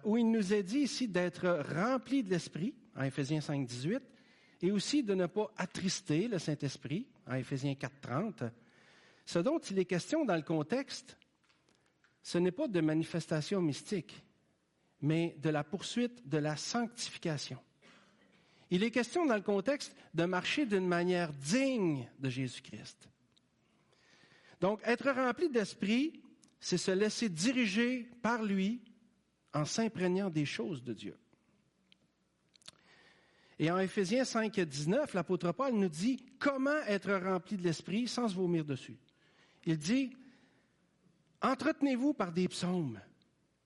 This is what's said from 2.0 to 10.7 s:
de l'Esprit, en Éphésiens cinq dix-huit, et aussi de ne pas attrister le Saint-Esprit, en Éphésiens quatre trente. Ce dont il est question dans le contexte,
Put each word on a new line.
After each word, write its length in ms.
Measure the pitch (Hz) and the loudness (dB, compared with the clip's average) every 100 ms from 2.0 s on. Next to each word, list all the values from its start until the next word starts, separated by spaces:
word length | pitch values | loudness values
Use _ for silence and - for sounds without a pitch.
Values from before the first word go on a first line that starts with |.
| - 269 | 0 0
de 60 | 190 | 2
l'Esprit, 440 | 175 - 151 214 - - - | 0 -2 -4 -4 -6 -12 -4
en 80 | |
Éphésiens 380 | 135 151 135 156 | -4 -2 0 0
cinq 240 | 143 139 120 | 0 -2 -2
dix-huit, 380 | 120 147 262 - - _ _ _ - | -4 -2 -2 -6 -20 _ _ _ -2
et 100 | 175 | 0
aussi 320 | 202 - 294 | 0 0 0
de 100 | 214 | 2
ne 140 | 185 175 | 2 2
pas 240 | 208 214 - | 0 -4 -4
attrister 680 | 180 - 185 - - 151 233 | -8 -4 -2 -2 0 0 2
le 120 | 185 | -2
Saint-Esprit, 680 | 160 147 139 - 117 170 269 - - | -2 -2 -4 -6 -6 -6 -6 -12 -6
en 80 | 127 | -4
Éphésiens 400 | 120 135 143 139 | -4 -2 -2 -4
quatre 240 | 135 - | -6 -10
trente. 420 | - 131 220 160 117 - _ - - - - _ - | -6 -4 -4 -6 -8 -8 _ -20 -20 -20 -20 _ -4
Ce 140 | 170 | 0
dont 200 | 202 320 | 0 0
il 180 | - 190 | -2 -2
est 80 | 180 | 0
question 400 | 175 - 311 262 | 0 0 0 2
dans 100 | 165 | 0
le 60 | |
contexte, 760 | - 160 147 | 0 -2 0